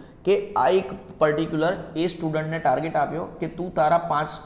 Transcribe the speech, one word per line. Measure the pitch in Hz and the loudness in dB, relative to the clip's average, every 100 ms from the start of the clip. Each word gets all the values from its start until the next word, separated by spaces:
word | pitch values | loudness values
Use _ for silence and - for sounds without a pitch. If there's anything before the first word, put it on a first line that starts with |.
| - - | -20 -4
કે | 180 202 202 | 2 2 2
આ | 110 156 | 2 4
એક | 190 190 - - - | 4 2 -8 -14 0
પર્ટિક્યુલર | 151 151 165 160 160 190 - 156 | 2 2 0 0 0 0 -6 -4
એ | 175 | -2
સ્ટુડન્ટને | - 165 156 156 165 | -2 -2 -2 -2 0
ટાર્ગેટ | 165 160 160 156 | 2 2 0 0
આપ્યો | 139 151 | 0 -2
કે | 190 - 160 | -8 -6 -8
તું | 165 180 | -6 -4
તારા | 170 156 170 | 2 4 4
પાંચ | - 147 156 - | 2 -2 -2 -6